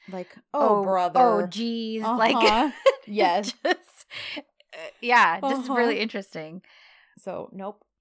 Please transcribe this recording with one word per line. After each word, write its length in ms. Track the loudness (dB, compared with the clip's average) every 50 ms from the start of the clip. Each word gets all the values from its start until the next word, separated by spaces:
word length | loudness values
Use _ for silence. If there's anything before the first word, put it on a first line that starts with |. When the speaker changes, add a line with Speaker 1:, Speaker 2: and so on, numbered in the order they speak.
| _
Speaker 1:
Like, 260 | -12 -12 -12 -12 -12 -16 -20 _ _ -2
"Oh, 260 | 0 2 2 2 2
Speaker 2:
"Oh, 40 | 2
Speaker 1:
brother." 360 | 0 0 0 0 2 4 4
Speaker 2:
oh, 280 | 4 6 4 2 0
jeez." 540 | -2 -4 -6 -6 -6 -6 -6 -6 -6 -6 -4
<laughs> 160 | -2 -2 0
Like, 200 | 2 2 2 4
Speaker 1:
Uh-huh. 340 | 4 4 4 4 4 2 0 -2 2
Speaker 2:
<laughs> 60 | 2
it 220 | 2 2 2 -2 -6
Speaker 1:
Yes. 420 | -2 0 2 2 2 0 -2 -4
Speaker 2:
just, 540 | -6 _ -2 -2 -2 -2 -4 -12 -20 -20 -20 _ -16 -14 -14 -12 -12
uh, 40 | -14 -14 _ _ _ _ _ -18 -16 -16 -16 -14 _
yeah, 400 | 0 2 4 6 6 4 2 0
just 280 | -2 -4 -4 -4 -4 -2
Speaker 1:
Uh-huh. 40 | 0
Speaker 2:
really 220 | 0 0 0 0 -2
interesting. 640 | -4 -6 -6 -10 -12 -12 -14 -14 -14 -14 -16 -18 -20 _ _ _ -20 _ _ _ _ _ _
Speaker 1:
So, 320 | -18 -14 -12 -10 -10 -12 -12
nope. 320 | -14 -14 -14 -14 -14 _ _ _ _ _